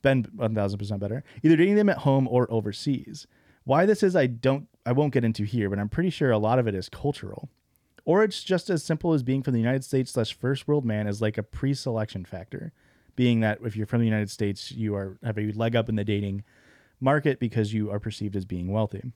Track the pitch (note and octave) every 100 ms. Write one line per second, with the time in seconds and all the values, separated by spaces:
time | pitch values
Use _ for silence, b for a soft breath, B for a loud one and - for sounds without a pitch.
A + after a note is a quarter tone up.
0 | C#3 C3+ A2 A2 A2+ A2 G2+ G2+ G2+ G2+
1 | G2+ A#2 B B D#3 D#3+ F3+ G#3 G#3 D#3
2 | C#3+ C3+ C3 B2 B2 A2+ G#2+ G2+ - C3+
3 | - - - b b b - C#3 F#3+ G#3+
4 | G3 F3+ B2+ A#2 C3 C#3 - _ - B2
5 | D3 C3 A#2 A2 G2+ A#2+ G2+ G2 G#2 -
6 | F3+ - C#3 A2 G#2+ B2+ A#2 G2 F2+ -
7 | C#3 C#3+ F#2+ - - _ _ _ _ _
8 | - F3+ G#3+ - - F#3 - F3 - D#3
9 | F3 D#3 B2 C3+ C3 B2 A2+ C3 C3 C3+
10 | C3 - A2 - B2 C3+ - D3 B2 G#2+
11 | G#2 G#2 A2 G#2+ G#2 - C3+ C#3 - A2+
12 | G#2+ F#2+ F2 F#2 - - E3 b b b
13 | b - B2 A#2 A2 G#2+ A#2 G#2 G#2 A#2+
14 | A2+ G#2+ G2+ - G#2 G2 - B2+ A2 G2+
15 | G2 F#2+ A#2+ G#2+ G#2+ G#2 A#2 A#2 A2 A2
16 | G#2 G#2 G2+ G2 G#2+ b b b b b
17 | C3 D3+ D3 B2+ A#2+ A#2 G#2 A2 G#2 G#2
18 | A2+ - G#2 G2 F#2+ F2+ F2+ G#2 G#2+ G2
19 | B2+